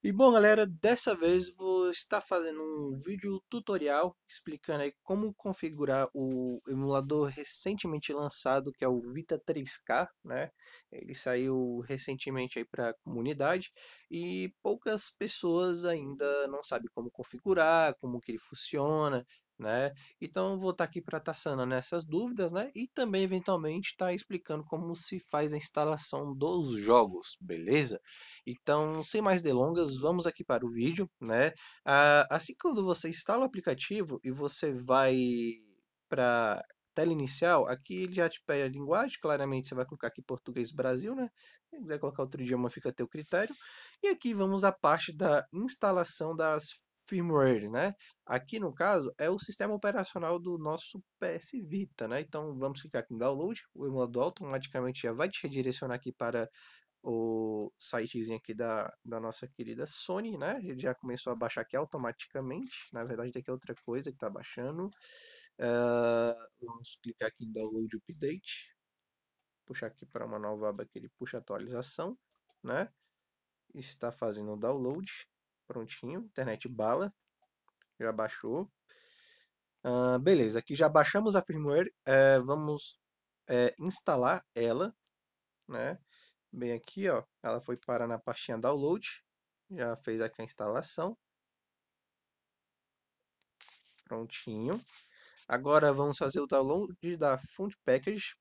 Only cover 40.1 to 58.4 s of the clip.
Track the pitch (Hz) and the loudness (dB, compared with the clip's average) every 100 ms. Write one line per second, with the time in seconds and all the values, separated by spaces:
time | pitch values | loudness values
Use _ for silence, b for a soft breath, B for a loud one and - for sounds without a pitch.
40.1 | - - 127 - 123 117 147 127 127 202 | -8 -10 -10 -8 -4 -4 -2 -2 -2 -4
41.1 | 262 247 b b b _ 320 180 147 143 | -6 -8 b b b _ -16 -8 -6 -6
42.1 | 139 131 135 123 123 120 - - - 120 | -4 -6 -4 -2 0 0 -2 -6 -4 -8
43.1 | 156 151 170 214 294 B B B B 403 | -8 -2 -2 -2 -6 B B B B 0
44.1 | 381 240 208 190 196 196 190 156 160 - | 0 -2 0 2 4 4 4 4 4 0
45.1 | 156 185 147 - 175 247 - 208 185 170 | 0 4 4 2 -6 0 2 2 2 2
46.1 | - 160 165 160 151 - - - _ - | 2 0 0 0 2 0 -2 -10 _ -6
47.1 | 190 175 151 135 117 104 120 185 202 b | -4 2 4 6 4 0 -2 -2 -4 b
48.1 | b - 127 135 220 185 135 180 190 131 | b -4 -4 -4 -6 -6 0 2 2 0
49.1 | - 151 196 - - 202 208 208 202 185 | -2 -2 0 -2 -2 -2 -2 -2 -2 -4
50.1 | 185 165 175 175 175 151 160 - 196 - | -4 -2 -2 -2 -4 -4 0 0 -2 -8
51.1 | _ 180 165 - 269 175 175 190 - 110 | _ -6 -6 -8 -10 -6 -6 -6 -6 -4
52.1 | 127 160 156 156 135 135 135 156 127 - | -4 -4 -8 -8 -4 -2 -2 -4 -6 -6
53.1 | 113 123 139 175 226 - - 139 131 123 | -2 -2 0 -4 -6 -14 -8 -6 -2 -2
54.1 | 120 151 - 151 131 135 131 127 127 120 | 0 -2 -2 -8 -6 -6 -4 -4 -4 -6
55.1 | 117 185 - 143 135 131 123 131 123 131 | -2 -4 -4 -6 -4 -2 -4 -6 -8 -8
56.1 | - 117 117 113 B B B B _ - | -6 -4 -2 -6 B B B B _ -6
57.1 | 113 113 113 110 107 104 _ - 120 113 | -2 0 -2 -2 -4 -6 _ 0 0 -4
58.1 | 120 113 110 | -6 -6 -8